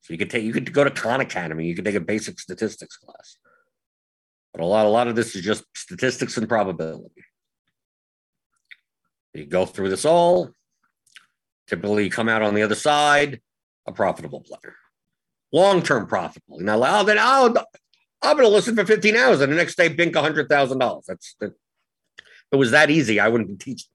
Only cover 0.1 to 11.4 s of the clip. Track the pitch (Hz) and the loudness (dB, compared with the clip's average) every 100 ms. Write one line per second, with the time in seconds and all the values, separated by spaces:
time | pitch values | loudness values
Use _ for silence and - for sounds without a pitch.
0.1 | 82 104 123 110 117 135 143 139 - 113 | -8 -4 -4 -4 -4 -4 0 0 0 -4
1.1 | 127 - - 82 80 82 85 98 101 85 | -2 -4 -6 -8 -6 -6 -4 -4 -4 -4
2.1 | 107 101 87 - 90 110 - - - - | -6 -6 -16 -16 -8 -8 -8 -20 -20 -20
3.1 | - - _ _ _ _ _ _ _ _ | -20 -20 _ _ _ _ _ _ _ _
4.1 | _ _ _ _ - 82 104 107 110 120 | _ _ _ _ -8 -2 2 2 2 0
5.1 | 113 117 98 90 104 _ - - 90 131 | -2 -4 -6 -4 -6 _ -20 -18 -4 -4
6.1 | 127 127 - 110 113 95 85 80 78 - | -4 -6 -6 -2 -2 -2 -4 -8 -10 -18
7.1 | _ _ _ _ _ _ _ _ _ _ | _ _ _ _ _ _ _ _ _ _
8.1 | _ _ _ _ _ _ - _ _ _ | _ _ _ _ _ _ -20 _ _ _
9.1 | _ _ 78 73 90 92 - 95 95 147 | _ _ -18 -6 -2 -2 -4 -4 -2 2
10.1 | 170 170 180 151 _ _ _ _ _ _ | 2 4 2 -2 _ _ _ _ _ _
11.1 | - _ _ | -20 _ _